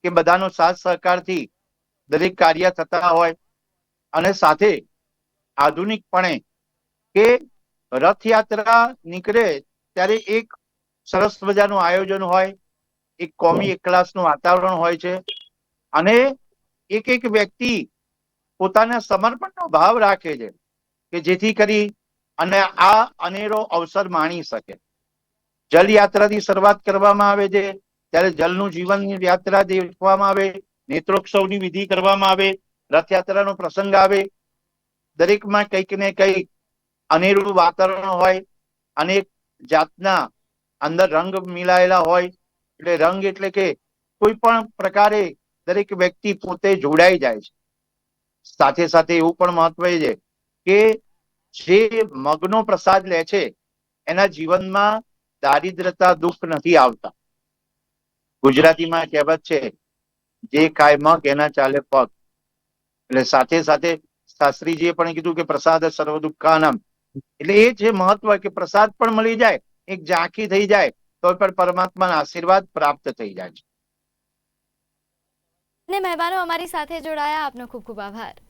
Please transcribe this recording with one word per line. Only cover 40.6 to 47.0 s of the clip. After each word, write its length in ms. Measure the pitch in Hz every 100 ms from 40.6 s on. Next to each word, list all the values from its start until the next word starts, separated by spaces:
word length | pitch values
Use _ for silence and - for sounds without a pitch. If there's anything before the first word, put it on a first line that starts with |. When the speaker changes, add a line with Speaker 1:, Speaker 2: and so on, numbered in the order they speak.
| _ _
Speaker 1:
અંદર 280 | 147 165 185
રંગ 380 | 156 180 190 180
મિલાયેલા 520 | 175 180 180 180 185
હોય. 280 | 160 180 180 _ _ _ _ _
એટલે 180 | 170 165
રંગ 280 | 160 190 196
એટલે 240 | 190 196
કે 240 | 196 190 - _ _ _ _
કોઈ 140 | 208
પણ 300 | 220 226 226
પ્રકારે 760 | 214 - 190 196 208 214 180 139 _ _ -
દરેક 260 | 190 202
વ્યક્તિ 400 | 190 180 _ 208
પોતે 420 | 196 185 180 196 190
જોડાઈ 440 | 139 156